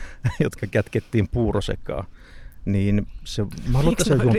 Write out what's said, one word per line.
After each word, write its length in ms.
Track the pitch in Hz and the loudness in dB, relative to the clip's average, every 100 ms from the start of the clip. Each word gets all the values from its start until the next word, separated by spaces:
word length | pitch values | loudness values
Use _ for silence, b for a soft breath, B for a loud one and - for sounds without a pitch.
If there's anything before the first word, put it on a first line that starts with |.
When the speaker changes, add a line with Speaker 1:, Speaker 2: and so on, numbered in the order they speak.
| B B | B B
Speaker 1:
<laughs> 240 | 117 - | -2 0
jotka 280 | - - 101 | -2 -2 -2
kätkettiin 600 | 117 - 113 - 113 98 | -2 0 -2 0 0 2
puurosekaan. 760 | 123 110 101 - 95 - 69 - b b b b b - | 0 0 0 -2 -4 -4 -6 -8 b b b b b -2
Niin 420 | 98 101 104 101 - | 2 2 2 0 -8
se, 200 | - - | -8 -4
mä 60 | 104 - - | -4 -4 0
luulen, 60 | 127 | 2
että 100 | 156 | 4
Speaker 2:
Miksi 140 | - | 4
Speaker 1:
se 120 | - 135 | 4 4
Speaker 2:
mä 80 | |
Speaker 1:
juontaa 80 | 117 | 4